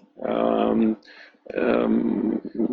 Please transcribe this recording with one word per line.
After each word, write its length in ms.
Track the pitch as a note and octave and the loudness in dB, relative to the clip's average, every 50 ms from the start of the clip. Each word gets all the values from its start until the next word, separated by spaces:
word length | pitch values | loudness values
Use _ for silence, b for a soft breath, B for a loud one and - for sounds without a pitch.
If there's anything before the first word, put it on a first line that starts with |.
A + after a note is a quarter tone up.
| - _ _ - - | -14 _ _ -8 -6
ähm, 720 | A2+ A2+ A2+ A2+ A#2 A2+ A2 A2 A2+ A2 A2+ A2+ A2 A2 - B B B B B B B B _ - | -4 -2 0 0 2 2 2 2 2 2 2 2 2 0 -2 B B B B B B B B _ -8
ähm, 880 | - - - A#2+ A#2+ A#2 A#2 A2+ A2 A#2 A#2 A#2 G#2 G#2 - G#2+ - - - - - - A2+ - | -4 -2 0 0 2 2 2 2 2 2 0 0 -2 0 0 -2 -2 -4 -6 -8 -4 -4 -2 -2